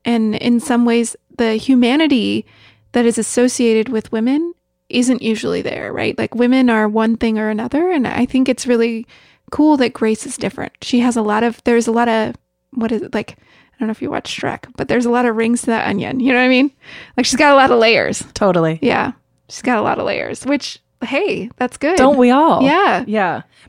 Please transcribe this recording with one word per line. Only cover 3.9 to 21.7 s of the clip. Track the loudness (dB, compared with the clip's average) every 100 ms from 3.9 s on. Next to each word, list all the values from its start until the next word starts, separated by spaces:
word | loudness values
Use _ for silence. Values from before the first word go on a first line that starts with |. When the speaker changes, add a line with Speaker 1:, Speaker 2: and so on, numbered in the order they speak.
| -4 -6
Speaker 1:
women | -4 0 0 -2 -8 _ _ -6
isn't | -2 0 0
usually | 0 -2 -2 -4
there, | -4 -8 -8
right? | -6 -4 -4
Like, | -4
women | 0 2 4 2
are | 2 0
one | 0 0 0
thing | -2 -2
or | -2
another. | -4 -4 -2 0
And | 0 -2
I | -2 -2
think | 0 0
it's | -2 0
really | 0 0 -4 -10 -20 _ _ _
cool | 0 4 4
that | 2
Grace | 0 -2 -2 -6
is | -8
different. | -8 -6 -10 -12
She | -2 0
has | 2 0
a |
lot | 0 0
of, | -2 -2
there's | 0 0 2
a |
lot | 0 0
of, | 0 -2 -8 _ _ _
what | -6 -4
is | -4
it? | -4
Like, | -6 -8
I | -14 _ _ _ -8
don't | -8
know |
if | -6
you | -6
watch | -8 -8 -8
Shrek, | -8 -8 -12 -10
but | -2
there's | 0 0
a |
lot | 0 0
of | 0
rings | 0 -2
to | -2
that | -2 -2
onion. | -4 -4 -2
You | 0
know | 2
what |
I | 4
mean? | 4 2 -2 -20 -20 -10 -4
Like, | -2
she's | 2
got | 6
a | 6
lot | 6
of | 6
layers. | 4 4 0 -4 -8
Speaker 2:
Totally. | -2 0 2 0 0
Speaker 1:
Yeah. | 0 0 -2 -6 _ _ _
She's | -8
got | -4 -2
a |
lot | -2 -2
of | -4
layers, | -6 -6 -8 -4
which, | -4 -4 -16 _ _
hey, | -6 -4 -2 -4 -8 -6
that's | -8